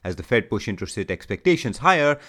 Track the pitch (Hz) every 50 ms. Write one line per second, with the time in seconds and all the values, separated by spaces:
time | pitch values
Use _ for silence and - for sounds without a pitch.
0 | - 92 87 - - - 123 113 - - 110 98 - 117 101 82 95 - - 101
1 | 95 - 92 - - - 101 - - 180 170 160 - 117 98 - - 180 185 160
2 | 147 147 147 147 -